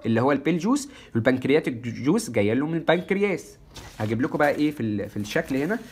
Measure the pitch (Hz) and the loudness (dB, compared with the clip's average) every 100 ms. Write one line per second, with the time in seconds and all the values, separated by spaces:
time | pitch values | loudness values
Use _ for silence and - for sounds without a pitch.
0 | 117 113 131 139 151 160 190 285 - - | 0 2 4 2 2 0 2 -2 -4 -16
1 | - - 123 131 127 147 151 117 117 107 | -6 0 2 2 4 2 2 -4 -6 -4
2 | 120 214 - 113 101 120 151 165 156 170 | 0 0 0 0 2 2 0 -2 2 0
3 | 180 196 202 165 - - - - - - | 0 0 0 -2 -8 -20 -20 -18 -14 -6
4 | 107 113 151 156 147 - 151 151 113 104 | -2 -2 -2 2 2 2 0 0 -4 -2
5 | 92 107 104 160 - 135 151 233 - | -4 -6 -4 -2 -2 -2 -2 -4 -8